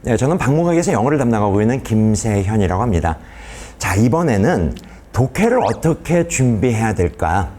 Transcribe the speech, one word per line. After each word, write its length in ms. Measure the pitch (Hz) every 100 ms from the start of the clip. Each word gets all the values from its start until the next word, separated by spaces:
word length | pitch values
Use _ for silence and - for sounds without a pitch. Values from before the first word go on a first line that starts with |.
네, 140 | 98 113
저는 200 | 127 180
박물관에서 560 | 120 147 170 170 190
영어를 260 | 127 123 151
담당하고 420 | 120 110 104 98
있는 200 | 110 131
김세현이라고 1000 | - 110 110 104 113 101 95 110 92 90
합니다. 340 | 120 85 82 78 - - - - - -
자, 160 | 98
이번에는 800 | 92 120 160 170 104 110 147 78 - - - -
독해를 520 | - 127 - 226 247
어떻게 640 | 214 220 262 247 - 175 170
준비해야 680 | - 127 110 123 110 113
될까? 560 | 104 87 - 85 92 87